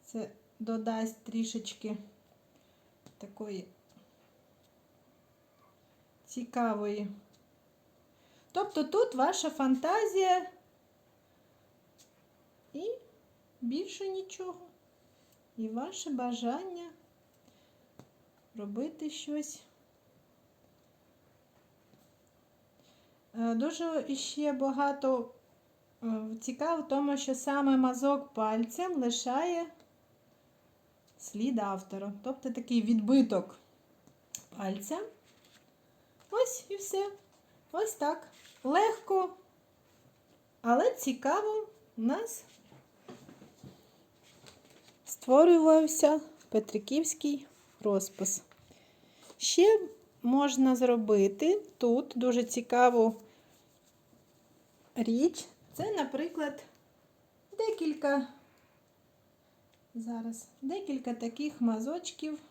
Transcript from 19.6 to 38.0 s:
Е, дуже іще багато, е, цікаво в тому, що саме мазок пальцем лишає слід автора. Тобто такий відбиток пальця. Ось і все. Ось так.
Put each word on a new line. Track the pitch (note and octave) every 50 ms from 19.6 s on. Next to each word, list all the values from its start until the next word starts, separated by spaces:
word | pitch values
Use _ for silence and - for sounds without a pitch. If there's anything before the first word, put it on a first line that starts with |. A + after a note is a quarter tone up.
| - _ _ _ _ _ _ _ _ _ _ _ _ _ _ _ _ _ _ _ _ _ _ _ _ _ _ _ _ _ _ _ _ _ _ _ _ _ _ _ _ _ _ _ _ _ _ _ _ _ _ _ _ _ _ _ _ _ _ _ _ _ _ _ _ _ _ _ _ _ _ _ _ _ -
Е, | A3+ A#3 A#3 A#3
дуже | A3+ C4 D#4+ D#4+ D#4+ E4+ E4 D#4+ D4+ -
іще | D4 C4+ C4+ - - - D4 D4 D4 C4+
багато, | B3+ C4+ C#4 C4 C4 C#4+ C#4+ C#4 C#4 - C4 C4 B3 A#3 - - - _ _ _ _ _ _ _ _ _ _ _ _ A#3
е, | A3+ A3 G#3+ A3 A3 A3 A3+
цікаво | - C4 B3 - C#4+ D#4+ E4+ D#4+
в | -
тому, | - C4+ C#4 C#4+ C#4+ C#4+
що | C#4 - C4+ C4
саме | B3+ - C#4+ C#4 C#4+ C#4 C4+ C4+
мазок | C4 B3+ B3+ B3+ B3 C4+ C#4 C#4+ C#4 C#4 - -
пальцем | - G#3+ G#3+ A3 A3+ A#3 A3+ - - F4+ F#4 F4+ D4
лишає | B3 A#3+ A#3 - - B3 B3 C#4 E4 F4+ F4 E4+ E4+ E4 - - - _ _ _ _ _ _ _ _ _ _ _ _ _ _ _ _ _ _ _ _ _ _ _ _ _ _
слід | _ - - - G#3 A3+ C4+ B3+ A3
автора. | G3+ G3 G3 F#3+ F#3+ - G3 G3 G3 G3+ G3+ - -
Тобто | B3+ C4 - - C4
такий | A#3 B3+ A#3+ - B3 A#3
відбиток | G#3+ G#3+ A#3 A3 G#3 G#3 C4 C#4 B3+ - G#3 F#3 F#3 - - - - _ _ _ _ _ _ _ _ - _ _ _ _ - - - _ -
пальця. | - G3+ F#3+ G3+ G3+ - - D#4 F4+ G#4+ A4+ - _ _ _ _ _ _ - _ - _ _ _ _ _ _ _ _ _ _ _ _ - _
Ось | G4+ A4+ C5 - - - - -
і | G4
все. | G4 G4 - - G4 G4+ G4+ G4+ - _ _ _ _ _ _ _ _ _ _
Ось | - E4+ A4 A4 -
так. | -